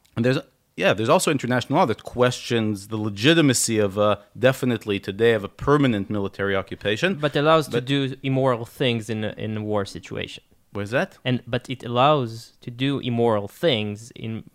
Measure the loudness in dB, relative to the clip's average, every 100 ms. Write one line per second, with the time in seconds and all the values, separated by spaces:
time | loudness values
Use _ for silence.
0 | _ 0 2 2 -2 _ _ -2 0 2
1 | 2 2 2 0 0 -2 0 0 0 -2
2 | -6 0 0 0 -2 0 0 -4 -6 -6
3 | -6 0 4 6 6 4 2 2 2 2
4 | 2 2 -4 0 2 2 0 -2 -2 -4
5 | -4 2 4 4 0 -6 2 4 4 2
6 | -2 -4 -4 -4 -2 -2 -4 -6 -2 0
7 | 0 0 -2 0 4 4 2 -4 -2 -2
8 | -2 -4 -2 0 0 0 -4 -2 0 0
9 | -2 -6 -6 -6 -6 -6 -4 -2 -4 -8
10 | -12 -10 -10 -12 -20 _ _ -8 -4 -2
11 | -2 -6 -4 -4 -4 -8 -6 -10 -4 2
12 | 4 2 0 -8 -16 _ -14 -4 -2 -2
13 | -2 2 2 2 -2 -2 0 2 -2 -6
14 | -12 -14 -10 -10 -12